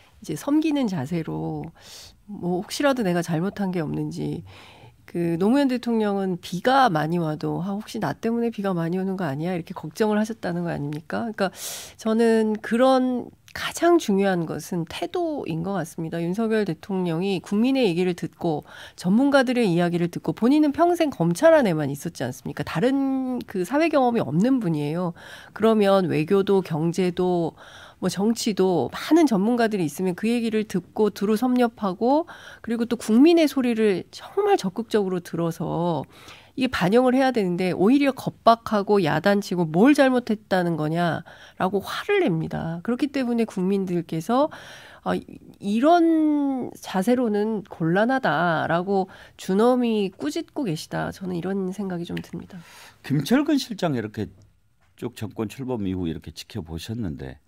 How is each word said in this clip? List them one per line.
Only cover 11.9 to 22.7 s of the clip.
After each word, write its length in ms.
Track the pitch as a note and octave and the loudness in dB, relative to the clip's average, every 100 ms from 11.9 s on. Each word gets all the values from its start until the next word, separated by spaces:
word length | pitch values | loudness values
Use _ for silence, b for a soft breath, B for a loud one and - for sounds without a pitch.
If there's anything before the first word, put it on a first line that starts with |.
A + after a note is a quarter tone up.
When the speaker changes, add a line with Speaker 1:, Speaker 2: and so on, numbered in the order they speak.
| B | B
Speaker 1:
저는 600 | A3 A3 A#3 A3+ A3 G#3+ | -2 2 4 4 2 -2
그런 680 | - A#3 C4 C4 B3+ B3 - - - | -2 2 4 4 2 -2 -8 -16 -18
가장 440 | - - - E4+ E4+ | -12 -10 0 4 4
중요한 480 | - G3 G3 F3+ D#3+ | 4 2 2 0 -2
것은 400 | D3+ - F3+ D#3+ | -6 -6 -6 -6
태도인 760 | - F4 F#4 E4+ D4 - D#3+ | -6 -6 -4 -4 -4 -6 -6
것 100 | F3 | -4
같습니다. 480 | G3 D#3+ - E3 E3+ | -4 -6 -8 -6 -4
윤석열 440 | E3+ F#3+ A3+ A3 G3+ | -2 -2 0 0 -2
대통령이 720 | D#3 - F#3+ F3+ D#3+ G3 F#3 | -4 -4 -2 0 0 0 -2
국민의 480 | - G3+ B3 C4+ A3+ | -2 0 2 4 2
얘기를 260 | E3 F#3 | 2 0
듣고 500 | F3 E3+ - F3 - - B B B | -2 -6 -4 -4 -4 -6 B B B
전문가들의 760 | F3+ G#3+ C#4 C#4 B3 B3 A3+ | 2 4 6 4 4 2 2
이야기를 380 | E3+ F3 E3+ F3 | 2 2 0 -2
듣고 240 | D#3 - | -4 -6
본인은 380 | D#3 A#3 D4+ D4+ | 0 4 4 4
평생 380 | C#4+ F4 F4 D#4+ | 4 2 2 0
검찰 440 | - E3+ E3+ D#4+ | 0 0 4 6
안에만 360 | D#4+ A3+ D#3 C#3+ | 6 4 0 -2
있었지 340 | C#3+ E3+ - | -4 -8 -6
않습니까? 400 | B2 C3 - D3 | -6 -6 -10 -8
다른 760 | C#3+ | -6